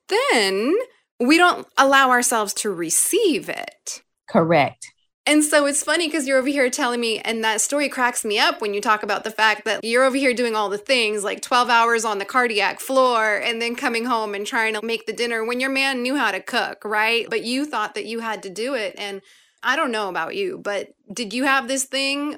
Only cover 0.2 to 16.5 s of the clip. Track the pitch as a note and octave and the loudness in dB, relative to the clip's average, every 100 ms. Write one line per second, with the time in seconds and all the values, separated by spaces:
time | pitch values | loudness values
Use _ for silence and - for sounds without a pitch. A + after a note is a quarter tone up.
0.2 | C#5 C#4+ G3 F#3+ A#3+ G4+ B4 _ _ - | 2 4 2 2 0 0 -2 _ _ -2
1.2 | A#3+ E4 F4+ - - - C4+ C#4 C4 B3 | 4 6 6 4 -2 2 6 6 6 4
2.2 | B3 A#3 G#3 - G#3+ E3+ E3 - - F#4 | 2 0 -2 -4 -4 -4 -2 0 2 2
3.2 | G#4 G#3+ E3+ - - - - - _ _ | 2 2 -2 -8 -10 -14 -14 -16 _ _
4.2 | - G3 E3 E3 B2+ - - _ _ _ | 0 2 4 4 2 -2 -18 _ _ _
5.2 | - D4+ D4+ D4+ C#4+ C#4+ - D#4+ D#4+ D#4+ | 2 2 4 4 4 0 0 0 0 -2
6.2 | C4 C4 B3+ C#4+ B3 B3+ B3+ A#3+ A#3 A3 | 0 0 2 0 0 0 -2 -2 -2 -4
7.2 | - A3+ A3 G#3 - D4 C#4 C4+ B3+ B3 | -4 -2 -2 -2 0 0 -2 0 0 0
8.2 | A3 G#3 D#4 D#4 G#3+ G3+ A#3 G#3+ G#3+ G3+ | -2 0 2 0 -4 -2 0 0 0 -4
9.2 | - G#3+ A3 G#3+ A3 G3+ A3+ A#3+ C4 C4 | -4 0 2 2 -2 -4 0 2 2 2
10.2 | C4+ A#3 A#3+ G#3+ G3+ G3+ - B3+ G#3+ G#3+ | 0 2 0 0 -2 -4 0 0 0 -2
11.2 | G3+ - - B3 A#3+ A#3 A#3 A#3 A3+ G3+ | -4 -6 0 2 4 4 4 2 0 -4
12.2 | G3 C4 A#3+ G#3 G3 G#3 - C4 B3+ A#3 | -2 0 0 2 0 -2 0 4 4 4
13.2 | A3 G3+ A#3 A3+ A#3 A#3+ C#4 A#3 A#3+ A#3 | 2 0 -2 -2 -4 -4 -2 -2 0 -2
14.2 | G#3+ G3+ G3+ B3 A3 G#3+ A3 A3+ A3+ G#3+ | -2 -6 -4 -2 -2 -2 -4 -6 -6 -4
15.2 | A#3+ A3+ A3 B3 C4+ C4+ C4+ C4 B3 C#4+ | -4 -2 -2 -2 -2 0 0 -2 -2 -2
16.2 | A3+ F#3 - | -2 -4 -4